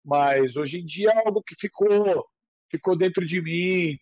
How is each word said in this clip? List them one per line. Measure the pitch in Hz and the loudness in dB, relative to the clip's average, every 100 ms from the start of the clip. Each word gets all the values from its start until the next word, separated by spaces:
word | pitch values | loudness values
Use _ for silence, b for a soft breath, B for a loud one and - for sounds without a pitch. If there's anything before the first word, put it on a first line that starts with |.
mas | 143 143 139 139 131 127 | -2 2 2 4 2 0
hoje | 147 170 | -6 -8
em | |
dia | 170 156 208 | -10 0 2
é | 220 | 2
algo | 220 208 - | 2 -2 -4
que | 170 | -8
ficou, | 208 - 208 202 202 170 - _ _ _ _ | -10 -2 2 2 2 0 -4 _ _ _ _
ficou | 156 - 175 | -6 -2 0
dentro | 185 185 | 0 0
de | 170 180 | -4 -4
mim, | 160 170 180 185 170 139 | -4 -2 0 0 -2 -2